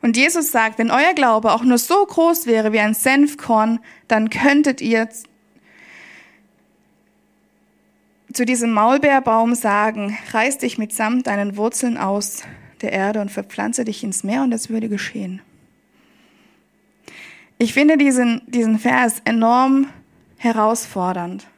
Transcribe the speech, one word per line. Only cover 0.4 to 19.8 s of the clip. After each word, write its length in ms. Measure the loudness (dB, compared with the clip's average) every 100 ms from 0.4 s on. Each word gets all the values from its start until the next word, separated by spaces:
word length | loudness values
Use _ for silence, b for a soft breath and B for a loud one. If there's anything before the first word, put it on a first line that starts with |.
| -2
sagt, 280 | 0 0 0
"Wenn 120 | 0
euer 220 | 2 2
Glaube 400 | 2 2 2 2
auch 100 | 2
nur 140 | 2 2
so 300 | 2 0 2
groß 400 | 2 2 2 0
wäre 260 | 0 2
wie 80 | 0
ein 140 | 0
Senfkorn, 840 | 0 2 4 2 0 0 2 2 -2 B B _
dann 220 | 0 0
könntet 500 | 0 2 4 2 0
ihr 300 | 0 0 -2
z-, 180 | -8 -20 _ _ _ B B B B B B B B _ _ _ _ _ _ _ _ _ _ _ _ _ _ _ _ _ _ _
zu 140 | -4 -2
diesem 260 | 0 0
Maulbeerbaum 840 | 2 2 2 4 2 2 0 2
sagen, 600 | 0 0 0 0 -2 -6 -8 -6
reiß 260 | -2 -2 -2
dich 220 | -6 -6
mitsamt 480 | -8 -4 -2 -2 -2
deinen 320 | -4 -4 -2
Wurzeln 400 | -4 -2 -4 -2
aus 440 | -2 -2 -4 -10 -16 B B B
der 120 | -4
Erde 280 | -2 0 -2
und 100 | -4
verpflanze 540 | -8 -10 -6 -4 -4
dich 180 | -4 -6
ins 220 | -6 -6
Meer 180 | -4 -2
und 100 | 0
es 180 | -2 -4
würde 180 | -6 -4
geschehen." 540 | -6 -6 -8 -10 -10 _ _ _ _ _ b b b b b b b _ _ _ _ B B B B B _
Ich 160 | -2
finde 240 | 4 4 6
diesen, 420 | 4 4 2 0 -2
diesen 280 | -2 2 2
Vers 420 | 2 2 0 -2 -2
enorm 640 | 0 2 4 4 2